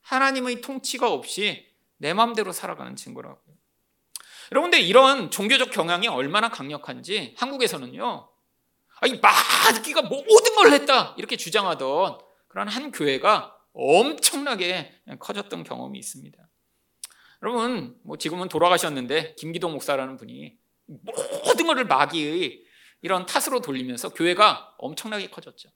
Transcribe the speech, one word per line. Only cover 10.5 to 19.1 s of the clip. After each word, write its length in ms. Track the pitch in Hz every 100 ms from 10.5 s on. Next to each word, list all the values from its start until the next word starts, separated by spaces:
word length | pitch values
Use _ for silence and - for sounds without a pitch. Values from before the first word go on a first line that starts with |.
| 440
걸 160 | 339
했다 440 | 285 285 254 151 -
이렇게 200 | 214 247
주장하던 840 | 170 208 190 143 131 147 185 - _ _ _
그런 200 | 190 202
한 240 | 220 294
교회가 640 | - 147 135 196 196 - - _
엄청나게 1300 | - 131 170 269 294 - 285 285 220 175 180 156 _ - -
커졌던 440 | - 202 202 175
경험이 360 | 160 123 131 135
있습니다. 380 | - - - _ _ _ _ _ _ _ - _ _ _
여러분, 540 | 202 240 233 240 - -
뭐 140 | - 147
지금은 300 | 156 180 180
돌아가셨는데 880 | 160 175 175 175 139 123